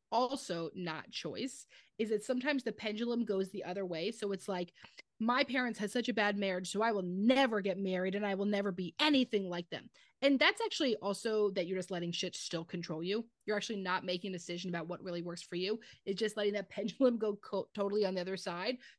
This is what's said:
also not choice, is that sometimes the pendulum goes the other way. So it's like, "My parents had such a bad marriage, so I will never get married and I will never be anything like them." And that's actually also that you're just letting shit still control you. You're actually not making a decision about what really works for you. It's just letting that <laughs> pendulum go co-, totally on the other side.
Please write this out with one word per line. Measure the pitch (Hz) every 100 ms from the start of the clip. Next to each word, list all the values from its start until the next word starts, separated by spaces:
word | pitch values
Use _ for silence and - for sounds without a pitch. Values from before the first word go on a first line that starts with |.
| -
also | 226 254 277 - 170 165
not | 170 170 156 -
choice, | - 156 98 254 - - - - -
is | 220
that | 208
sometimes | 226 254 277 277
the | 226
pendulum | 214 220 214 240 240
goes | 214 190 190
the | 202
other | 170 196
way. | 185 160 196
So | 233 202
it's | 190 -
like, | 180 180 - - - - -
"My | 226 254
parents | 277 262 247 208
had | 208
such | 254 247
a |
bad | 220 208
marriage, | 202 196 180 180
so | 196
I | 233
will | 202
never | 180 190 226 262 262 214
get | 190 185
married | 190 185 190
and | 202
I | 202
will | 190 202
never | 202 202
be | 185 180 -
anything | 302 269 240 208 185
like | 175 -
them." | 156 - _ - -
And | 277 269
that's | 330 427
actually | 453 - 269
also | 208 202 185 226 214 208
that | 190 175
you're | 185
just | 180
letting | 180 170
shit | 170 180
still | - - 165
control | 170 175 170 160
you. | 175 214 226 _
You're | -
actually | 208 220 202
not | 185 185
making | 185 180 202
a | 180
decision | - 175 180
about | 175 160
what | 175
really | 185 175
works | 170 170
for | -
you. | 175 190 233 - - -
It's | 196
just | 214
letting | 214 208
that | 202 196
<laughs> |
pendulum | - 208 - 254 226
go | 214
co-, | 208 - 190 -
totally | 208 202 214
on | 185
the | 185
other | 180 190
side. | 196 170 208 254 -